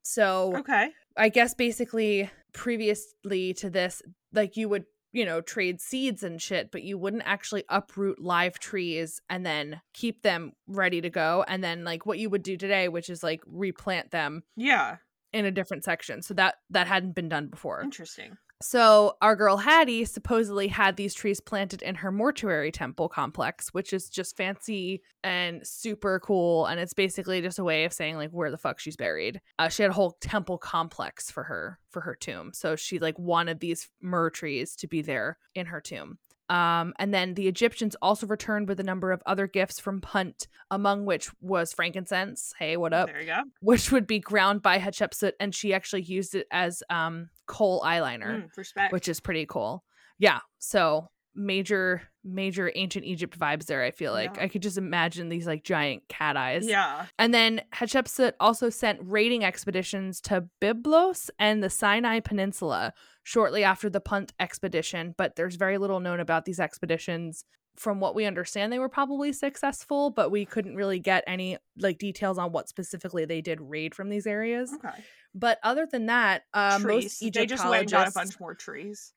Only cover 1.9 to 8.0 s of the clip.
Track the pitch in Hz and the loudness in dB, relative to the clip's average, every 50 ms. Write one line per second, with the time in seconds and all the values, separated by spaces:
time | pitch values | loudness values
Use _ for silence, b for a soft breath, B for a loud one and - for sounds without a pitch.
1.9 | - 226 220 214 208 196 202 196 B B _ _ - - - 240 233 214 220 208 | 0 0 2 2 2 2 0 -2 B B _ _ -16 -6 -2 -2 -2 0 2 0
2.9 | 214 214 - - _ _ _ 202 196 185 185 185 180 - - 196 170 190 180 180 | 0 0 -4 -16 _ _ _ -2 -2 0 0 -2 -4 -4 -6 -2 0 0 0 0
3.9 | - - - - - _ _ _ - 214 208 196 - 220 220 208 202 196 196 _ | -4 -8 -16 -20 -20 _ _ _ 2 2 2 2 0 -4 0 0 0 -2 -2 _
4.9 | _ _ _ _ - 240 226 180 165 165 170 - - - 180 180 180 175 - - | _ _ _ _ -2 -2 0 0 0 -2 -4 -4 -4 -2 0 0 -2 -4 -6 -6
5.9 | 254 262 269 262 202 - 202 175 165 165 - - 190 170 - - - 165 - 185 | -4 -2 -2 -2 -2 -2 -6 -8 -6 -8 -6 -4 -4 -4 -4 -6 -10 -10 -8 -8
6.9 | 196 185 175 196 208 - - - 196 196 - - 214 196 - - - 196 202 _ | -6 -4 -4 -4 -4 -2 -2 -2 -4 -4 -4 -6 -6 -6 -4 0 -2 -2 -2 _
7.9 | - 196 | -6 -2